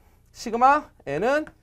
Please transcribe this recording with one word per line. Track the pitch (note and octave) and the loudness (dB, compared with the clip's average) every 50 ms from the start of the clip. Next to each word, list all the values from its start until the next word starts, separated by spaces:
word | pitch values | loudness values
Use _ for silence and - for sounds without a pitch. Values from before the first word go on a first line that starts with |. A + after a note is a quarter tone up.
| _ _ _ _ _ _ | _ _ _ _ _ _
시그마 | _ - - A#3+ G#3+ A#3 B3 C4+ C#4+ D4+ D4 - _ _ - C#3 | _ -14 -10 -8 -2 2 4 4 4 2 0 -6 _ _ -10 -8
N은 | C#3 D3+ F#3+ B3 C#4 D4+ D#4 - - _ | -6 -2 0 0 0 0 -2 -6 -14 _